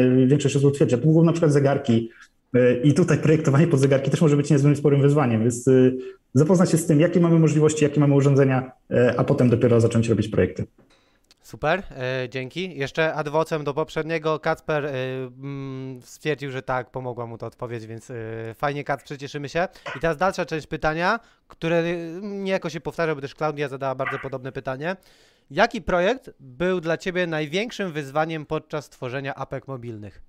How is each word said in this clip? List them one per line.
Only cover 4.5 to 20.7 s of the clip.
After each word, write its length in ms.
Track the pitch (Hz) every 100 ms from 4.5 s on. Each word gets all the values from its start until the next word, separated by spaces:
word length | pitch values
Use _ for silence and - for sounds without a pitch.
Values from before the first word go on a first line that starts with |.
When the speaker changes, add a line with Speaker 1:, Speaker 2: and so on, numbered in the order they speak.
Speaker 1:
niezłym, 240 | 151 143 139
sporym 260 | 151 139
wyzwaniem, 400 | 139 147 127 113
więc, 260 | 117 120 -
e, 40 | 131 127 127 - - _
zapoznać 380 | 127 156 180 180
się 60 | 160
z 80 | -
tym, 140 | 147
jakie 200 | 170 180
mamy 200 | 170 170
możliwości, 440 | 156 151 151 151
jakie 160 | 147 151
mamy 160 | 143 139
urządzenia, 560 | 139 139 135 131 127 - _
e, 220 | 120 123 117
a 60 |
potem 260 | - 147 123
dopiero 300 | 117 123 117
zacząć 280 | 113 120 113
robić 180 | 107 104
projekty. 380 | 104 92 - - _ _ _ _ _ _ _
Speaker 2:
Super, 420 | - 113 147 185 196 131
e, 320 | 127 131 127
dzięki. 480 | 135 127 160 185 143
Jeszcze 360 | 135 - 160
ad 160 | 147 151
vocem 340 | 147 160 160
do 100 | 147
poprzedniego. 680 | 139 156 - 156 165 156 151
Kacper, 460 | 165 160 - 156 143
e, 60 | 135 131 131 127 127
mm, 600 | 139 139 135 131 131 127
stwierdził, 500 | 120 - 151 143 143
że 100 | 131
tak, 300 | 127 127 123
pomogła 340 | 131 127 117 117
mu 120 | 117
ta 80 | 113
odpowiedź, 400 | - 123 120 110
więc, 220 | 113 -
e, 20 | 123 110 113 113 113
fajnie, 280 | 147 143
Kacprze, 340 | - 139 - 143
cieszymy 320 | 139 147 143
się. 180 | 160 190 - - 135
I 20 |
teraz 180 | 165 147
dalsza 280 | 185 185 175
część 220 | 160
pytania, 520 | -